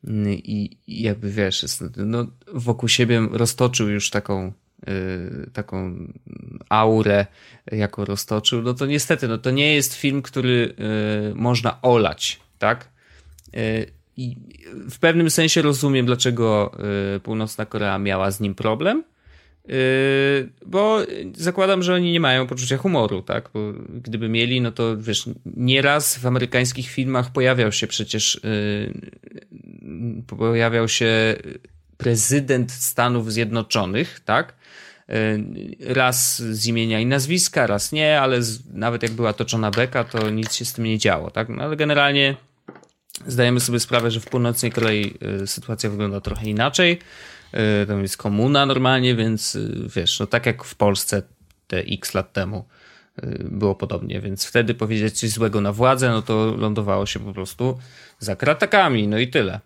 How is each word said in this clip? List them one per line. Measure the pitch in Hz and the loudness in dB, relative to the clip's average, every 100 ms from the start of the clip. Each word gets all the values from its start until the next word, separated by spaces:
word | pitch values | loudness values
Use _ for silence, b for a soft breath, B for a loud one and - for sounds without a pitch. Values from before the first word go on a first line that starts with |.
| - | -4
Mm, | 110 104 | -2 0
i, | 101 - 107 101 - - | -2 -4 -4 -4 -8 -14
i | 110 | -4
jakby, | 110 104 104 | -2 -2 -4
wiesz, | 104 98 - | 0 0 0
jest, | 73 - 87 - | -4 -6 -8 -6
no, | 101 117 120 - - | -4 -2 -4 -10 -12
wokół | 143 120 110 117 | -6 -2 0 2
siebie | - 120 117 110 | 2 4 4 2
roztoczył | 113 117 - 127 123 110 | 2 0 2 0 2 0
już | 104 - | 0 -2
taką, | 104 - 98 92 92 _ _ - | -4 -2 -4 -4 -10 _ _ -8
y, | 98 92 92 90 78 - | -6 -4 -6 -8 -10 -12
taką | - 107 95 92 90 82 - - - - - - | -10 -8 -6 -6 -8 -12 -16 -18 -18 -16 -18 0
aurę, | 107 110 110 107 101 101 B B B - | 4 6 6 6 4 2 B B B -8
jaką | 107 104 - 101 | -2 -2 -2 -4
roztoczył. | 101 - 107 - 120 | -4 -2 0 0 0
No | 117 | -2
to | 123 139 | -2 0
niestety, | 147 143 - 127 | 0 0 0 0
no | 113 | -2
to | 127 | 0
nie | 131 147 151 | 2 4 4
jest | 135 - | 2 -2
film, | 143 139 | -2 -2
który, | 135 - 127 123 120 - 107 107 107 107 107 | -4 -2 2 2 2 -2 -4 -2 0 -2 -2
y, | 104 | -2
można | 117 120 117 - | 0 2 0 0
olać, | 127 120 98 73 - - _ _ | 4 6 4 0 -6 -6 _ _
tak? | 104 123 - b b b b b - 117 | 0 0 -4 b b b b b -14 -6
Y, | 113 110 - _ _ - | -4 -2 -6 _ _ -10
i | 123 123 - - - - 98 | -10 -10 -18 -20 -18 -16 -16
w | - | 2
pewnym | 165 165 165 | 4 6 4
sensie | 156 160 170 | 4 4 4
rozumiem, | 147 135 143 135 123 | 4 2 2 2 2
dlaczego, | 123 127 120 113 107 101 - 104 101 98 98 | 2 2 2 4 4 2 -2 -4 -2 -2 -4
y, | |
Północna | - 110 110 - 107 | -4 -4 -4 -6 -6
Korea | 110 104 95 | -2 -2 0
miała | 101 95 95 | 0 0 0
z | 98 | 0
nim | 104 98 | -4 -2
problem, | 110 113 165 269 330 b b b b b - | -2 0 0 0 -4 b b b b b -6
y, | 131 131 131 135 139 139 139 127 _ - | 0 2 4 4 4 4 2 -2 _ -4
bo | 185 208 220 - - - - | 2 4 2 0 -6 -10 -4
zakładam, | 165 175 190 190 | -4 2 4 4
że | 180 | 2
oni | 180 175 | 2 2
nie | 170 | 2
mają | 151 127 127 | 4 2 0
poczucia | 127 123 135 | -4 -2 0
humoru, | 127 165 107 95 | 2 2 2 0
tak? | - - - | -4 -6 -6
Bo | 107 107 104 - | -8 -6 -8 -12
gdyby | 117 120 110 113 | -14 -8 -6 -2
mieli, | 113 120 127 | 0 2 2
no | 120 | 0
to | 117 117 110 | 0 -2 -2
wiesz, | 110 101 - - - | -2 -4 -4 -10 -12
nieraz | - 123 135 139 147 143 - | -2 4 4 4 2 0 -2
w | 123 | 0
amerykańskich | 123 123 127 123 123 123 | 0 0 0 0 -2 -8
filmach | - 131 131 123 | -4 -2 0 -2
pojawiał | - 127 127 110 | 2 2 4 2
się | 104 110 | 2 -4
przecież, | - 107 110 - - | -4 -4 -2 -2 -2
y, | 110 107 104 104 104 - - - - - _ - - - - 82 117 113 123 | -2 -2 -2 -2 -4 -8 -14 -20 -20 -20 _ -20 -20 -20 -14 -8 -8 -8 -12
pojawiał | 104 113 117 117 117 113 | -4 0 2 2 2 0
się | - 117 113 110 110 - - - - _ _ | 2 4 4 4 0 -6 -16 -18 -20 _ _
prezydent | 127 117 - 143 135 131 120 | 0 2 2 0 2 0 0
Stanów | - - - 123 120 110 | -4 -6 0 0 0 -2
Zjednoczonych, | 110 117 113 107 117 92 104 170 - - | -2 -2 -2 -2 -2 0 -2 -4 -8 0
tak? | 113 165 - B B B B B | 0 0 -10 B B B B B
Y, | 110 110 107 - - - - - | -2 0 -2 -4 -10 -12 -12 -4
raz | 127 127 127 - - | 2 2 2 -2 -2
z | 117 107 110 | -4 -4 0
imienia | 117 113 110 | 0 2 0
i | 117 | 2
nazwiska, | 139 135 180 - - 120 | 0 0 0 0 2 2
raz | 104 - | 0 0
nie, | 151 156 151 | 0 2 4
ale | 135 127 | 4 2
z-, | 117 110 - | 0 -6 -12
nawet | - 113 117 | -4 -2 -2
jak | 120 | -4
była | 113 113 | 0 -2
toczona | 104 113 117 107 | 0 -2 0 0
beka, | 101 123 127 | 0 0 0
to | 120 117 110 | -2 -2 -2
nic | 107 107 - | -2 -4 -6
się | 120 | -6
z | |
tym | - 113 | -4 -2
nie | 110 | 2
działo, | 107 82 82 | 2 2 -2
tak? | - 113 | -6 -6
No, | 113 | -6
ale | 143 151 | -6 -2
generalnie | 151 147 143 143 139 135 _ _ - - _ _ _ - - | 0 4 4 4 2 0 _ _ -20 -20 _ _ _ -14 -6
zdajemy | 123 123 123 | 2 4 4
sobie | 123 120 | 2 -2
sprawę, | - 123 117 | 0 0 2
że | 113 | -2
w | - | -2
Północnej | 127 120 117 120 | 0 0 0 -2
Korei, | 117 113 107 101 - 101 98 | 0 0 0 -2 -6 -6 -6
y, | 98 | -4
sytuacja | - - 110 110 | -8 -6 -4 -4
wygląda | 101 104 98 | -2 -2 -4
trochę | 90 82 110 | -6 -6 -4
inaczej. | 107 127 - 175 175 B B B B B - 107 104 | 0 0 4 2 2 B B B B B -2 2 2
Y, | 101 | 2
tam | 101 | 0
jest | 98 - | -2 -4
komuna | 107 101 123 143 139 | -2 2 2 4 2
normalnie, | 127 127 131 127 120 | 2 4 4 2 2
więc, | 113 110 - - | 2 0 -4 -4
y, | 107 - - - | -6 -6 -6 -2
wiesz, | 87 - | -2 -2
no | 104 | 0
tak | 117 117 | 0 0
jak | 120 | -4
w | - - | -8 0
Polsce | 104 98 - 101 98 _ _ _ _ | 2 2 0 -2 -4 _ _ _ _
te | 92 | -6
x | - 101 - | -4 -6 -2
lat | 95 92 | -4 -2
temu, | - 95 104 - b b b b - | -4 -4 -6 -10 b b b b -12
y, | - - - | -10 -8 -6
było | - 101 98 | 0 0 0
podobnie, | - 92 - 95 | -4 -4 -6 -6
więc | 104 95 - | -6 -6 -2
wtedy | - 113 | 0 0
powiedzieć | 117 107 110 107 - | 0 -2 0 0 -2
coś | 113 | -4
złego | 107 113 104 | 0 2 2
na | 101 | 0
władzę, | 104 127 131 127 | 2 4 4 4
no | 113 | 0
to | 110 110 110 104 | 0 0 2 0
lądowało | 107 107 104 98 101 | -2 -2 0 0 0
się | - | -6
po | 107 | -8
prostu | 98 95 - 127 127 B B B B | -10 -10 -4 -4 -4 B B B B
za | 107 95 | -8 -2
kratakami, | - 156 202 208 180 120 104 | 0 2 2 4 4 4 2
no | 107 | 0
i | 123 | 0
tyle. | 139 101 92 | 0 0 -4